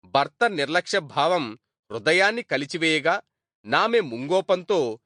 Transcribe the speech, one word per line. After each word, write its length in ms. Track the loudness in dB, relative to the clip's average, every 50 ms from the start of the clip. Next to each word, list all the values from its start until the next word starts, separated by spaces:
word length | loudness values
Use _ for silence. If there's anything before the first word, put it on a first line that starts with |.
| _
భర్త 460 | 0 0 0 0 0 _ _ 0 0
నిర్లక్ష్య 480 | 0 -2 -4 -2 -2 -4 -2 -2 -4 -4
భావం 600 | -4 -4 -2 0 0 2 2 0 -2 -4 -10 -14 _ _ _ _ _ _ -12
హృదయాన్ని 500 | -4 0 2 2 4 4 2 2 -2 -6
కలిచివేయగా, 760 | _ -4 -4 -4 -4 -6 -2 0 0 0 2 2 0 -2 -2 -4 _ _ _ _ _ _ _ _
నామె 360 | 0 2 2 2 4 2 0
ముంగోపంతో 960 | 0 0 -6 -8 -4 0 0 0 2 2 0 0 2 0 0 0 2 0 -4 -8 _